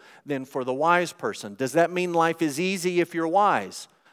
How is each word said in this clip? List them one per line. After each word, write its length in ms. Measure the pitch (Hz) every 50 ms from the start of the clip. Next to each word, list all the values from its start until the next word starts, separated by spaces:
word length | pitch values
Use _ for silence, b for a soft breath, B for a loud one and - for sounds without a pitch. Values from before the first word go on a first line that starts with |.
| B B B B B 143
than 180 | 143 131 131
for 180 | - - 139 127
the 100 | 127 127
wise 400 | 135 151 170 175 175 175 160 -
person. 420 | - - 113 98 - - 104 101
Does 160 | - 131 123
that 180 | 131 165 170 165
mean 240 | 180 180 180 180 170
life 300 | 170 160 165 165 - 165
is 160 | 151 135 147
easy 400 | 180 185 196 185 165 185 180 175
if 160 | 165 - -
you're 120 | 165 165 165
wise? 600 | 170 196 208 196 156 113 98 92 - - - - b b b b